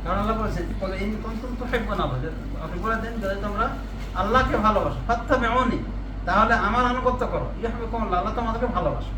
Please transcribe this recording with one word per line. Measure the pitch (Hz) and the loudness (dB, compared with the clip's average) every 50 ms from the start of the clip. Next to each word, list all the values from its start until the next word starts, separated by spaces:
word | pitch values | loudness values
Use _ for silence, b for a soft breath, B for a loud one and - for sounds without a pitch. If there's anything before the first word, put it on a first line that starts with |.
| - | -2
কারণ | - 185 202 | -2 0 0
আল্লাহ | 208 214 220 214 | 2 0 0 0
বলেছেন, | 214 202 - 180 170 - - - | 0 -2 -2 -2 -2 -2 -4 -4
"কুল | 196 185 185 | -4 -4 -2
ইন | 190 196 214 214 214 - | -2 -2 -4 -4 -4 -4
কুনতুম | 220 226 - - 254 247 - | -6 -6 -6 -6 -6 -6 -6
তুহিব্বুনা | 247 247 254 233 208 202 202 190 165 | -4 -2 -2 -2 0 0 -2 0 0
আল্লাহ", | 147 131 - 131 123 - - - - - - 165 | 0 0 -2 -2 -4 -4 -6 -6 -6 -6 -6 -6
আপনি | 156 - 175 - | -6 -6 -4 -2
বলে | 220 226 | -2 -2
দেন, | 220 214 226 226 220 | 0 -2 -4 -4 -2
"যদি | 196 190 196 202 | -2 -2 -2 -2
তোমরা | 214 208 202 208 226 277 - - - - - - - - - | -2 -4 0 0 0 0 -2 -4 -6 -8 -8 -8 -8 -6 -2
আল্লাহকে | 175 190 202 226 262 262 - - | -2 0 4 4 4 4 4 2
ভালোবাসো, | 226 208 220 214 196 - 147 131 - - | 4 4 4 4 4 2 0 -2 -2 0
ফাত্তাবিউনি", | - 233 233 - - 226 247 233 226 233 254 262 - - - - - - - - - - - - | 0 0 0 2 2 2 4 4 4 4 4 4 2 2 0 -2 -4 -6 -6 -6 -6 -6 -4 -2
তাহলে | - 185 202 220 - 233 | 2 4 4 6 6 6
আমার | - 185 202 220 247 254 | 4 4 2 2 4 4
আনুগত্য | 247 247 254 247 208 - - 233 | 4 2 4 2 2 2 2 0
করো, | - 147 - - - - - | 0 0 -2 -2 -2 -4 -4
ইউহিব্বুকুমুল্লাহ, | 214 233 226 226 240 220 233 226 226 196 180 180 | -2 -2 -2 -2 -4 -2 -2 -2 0 2 0 0
আল্লাহ | 185 214 208 | 0 0 -2
তোমাদেরকে | 240 233 226 220 233 254 | 0 0 0 0 0 0
ভালোবাসো। | 240 - 185 170 147 131 131 - - - | 0 0 0 0 0 0 -2 -4 -4 -6